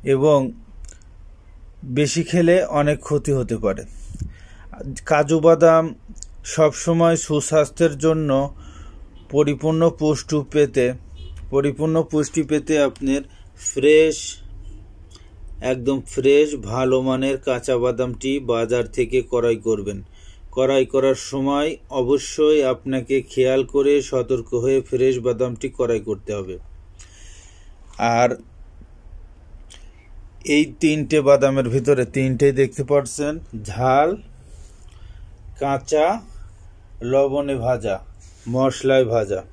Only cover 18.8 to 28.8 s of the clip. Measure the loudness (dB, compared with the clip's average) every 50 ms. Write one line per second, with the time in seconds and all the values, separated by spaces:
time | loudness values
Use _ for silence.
18.8 | -2 -4 -2 -4 -4 0 0 -2 -2 0 -2 0 0 0 0 0 0 -2 -2 -2
19.8 | -2 -8 -8 -8 -12 -18 -20 -20 -20 -20 -20 -20 -20 -8 -2 0 0 2 2 2
20.8 | 0 2 0 2 2 2 0 0 -4 -8 -6 -4 -2 0 0 0 -2 -2 -4 -8
21.8 | -14 -8 -4 -4 0 2 0 0 0 -6 -2 2 4 4 4 4 4 2 0 -2
22.8 | -4 -6 -4 -4 -2 -2 -2 -2 -2 -2 0 0 2 2 2 0 0 0 0 2
23.8 | 2 4 2 2 0 0 -2 -4 0 0 -2 -4 -2 -4 -4 -2 0 0 0 0
24.8 | 0 -2 -2 0 2 2 0 0 -2 -2 0 0 -2 -4 -4 -6 -8 -8 -4 -4
25.8 | -2 -2 -2 -2 -2 -6 -8 -8 -6 -8 -8 -8 -8 -10 -12 -14 -16 -20 -20 -20
26.8 | -20 -20 -20 -20 -20 -20 -20 -20 -20 -20 -20 -20 -20 -20 -20 -20 -20 -20 -20 -20
27.8 | -20 -20 -8 -4 -2 0 2 2 2 2 0 -4 -10 -20 -20 -20 -20 -20 -20 -20